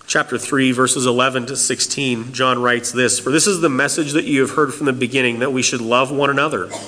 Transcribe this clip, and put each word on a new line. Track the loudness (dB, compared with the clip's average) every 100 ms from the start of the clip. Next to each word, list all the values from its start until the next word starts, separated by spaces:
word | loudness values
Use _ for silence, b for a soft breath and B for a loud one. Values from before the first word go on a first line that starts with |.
| -4
chapter | -4 -2 -4
three, | -2 0 2
verses | 2 2 2 2
eleven | 2 2 0 -4
to | -4
sixteen, | -2 -2 -4 -2 -2 -2 -4
John | 0 0 2
writes | 2 0 0
this, | 0 2 0
"For | 2
this | 2 2
is | 2
the | 2
message | 2 0 0 -2
that | -2
you | 0 2
have | 2
heard | 2 0
from | 0 -2
the |
beginning, | 0 0 0 0 0
that | -2
we | 0
should | -2 -2
love | 0 2 2
one | 0 0
another. | 2 0 -2 -6 -10